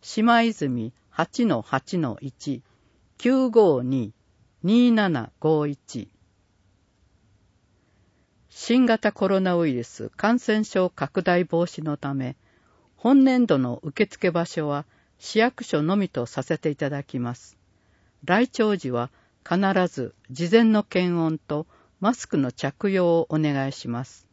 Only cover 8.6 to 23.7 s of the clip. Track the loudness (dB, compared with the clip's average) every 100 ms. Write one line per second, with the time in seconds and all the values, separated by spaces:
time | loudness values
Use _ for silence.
8.6 | 0 2 4 2 0 -2 0 2 2 2
9.6 | 0 -2 -6 -12 -14 -4 0 0 0 -2
10.6 | 0 0 -2 -2 -4 -2 0 0 2 0
11.6 | -2 -4 -8 -6 -6 -6 -6 -10 _ _
12.6 | _ _ _ _ 2 6 6 4 2 2
13.6 | 0 -4 -10 -4 -4 0 -2 -2 -4 -4
14.6 | -4 -4 -8 _ _ _ -6 0 0 -2
15.6 | -4 -2 0 0 -2 -4 -6 -8 -6 -4
16.6 | -4 -4 -6 -6 -8 -8 -6 -8 -16 _
17.6 | _ _ _ _ _ _ -2 0 0 0
18.6 | 0 0 -2 -4 -6 _ _ _ -4 0
19.6 | 2 2 0 -2 -10 _ _ -8 2 4
20.6 | 4 2 0 0 0 0 -2 -4 _ -6
21.6 | -6 _ _ _ -2 -2 -4 -2 -2 -4
22.6 | -8 -4 -2 0 2 2 0 -2 0 -2
23.6 | -4